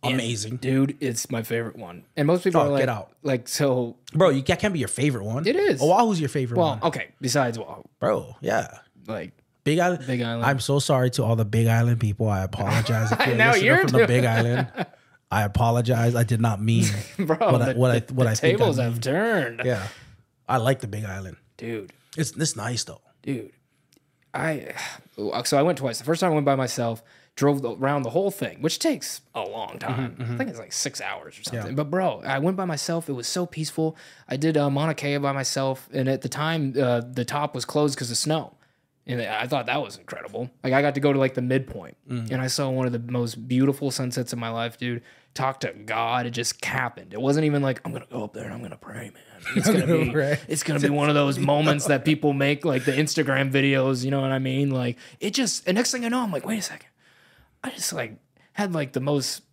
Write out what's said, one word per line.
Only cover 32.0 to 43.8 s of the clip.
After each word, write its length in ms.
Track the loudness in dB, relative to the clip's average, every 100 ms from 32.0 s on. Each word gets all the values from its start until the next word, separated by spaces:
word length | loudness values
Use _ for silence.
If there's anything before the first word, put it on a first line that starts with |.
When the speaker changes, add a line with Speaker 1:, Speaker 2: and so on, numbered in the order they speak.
| 0 -2
Speaker 1:
I 140 | -4 0
went 180 | 0 0
by 80 |
myself. 440 | -4 -4 -4 -4 -4
It 40 |
was 140 | -6 -4
so 180 | -4 -4
peaceful. 500 | -4 -6 -2 -2 -4 -20 -20 -8
I 80 | 0
did, 200 | 2 2
uh, 140 | 2
Mauna 240 | 2 0
Kea 240 | -2 -2 0
by 140 | 0
myself, 560 | -2 -2 -2 -2 -2 -6
and 160 | -2 0
at 140 | 0
the 60 | -2
time, 460 | -2 -2 0 0 2
uh, 200 | 2 2
the 240 | 0 -6
top 300 | -2 -2 -2
was 100 | -4
closed 340 | -2 2 2 0
'cause 120 | -4
of 60 | -2
snow. 360 | 0 -2 -4 _ _ _ _ _ -8
And 140 | -6
I 240 | -4 -4 -2
thought 200 | -2 0
that 140 | -2
was 140 | -4 -10
incredible. 520 | -14 -14 -10 -10 -10 _
Like, 80 | 2
I 100 | 4
got 120 | 4 2
to 40 |
go 120 | 2
to, 60 | 4
like, 160 | 2
the 80 | 0
midpoint, 540 | 0 0 -2 -12 -14 -20 -8
Speaker 2:
Mm. 200 | -8 -4
Speaker 1:
and 100 | -4
I 60 | -2
saw 200 | -2 -2
one 160 | 0 -2
of 60 |
the 60 | -2
most 480 | -4 -2 -4 -6 -2
beautiful 440 | 4 4 2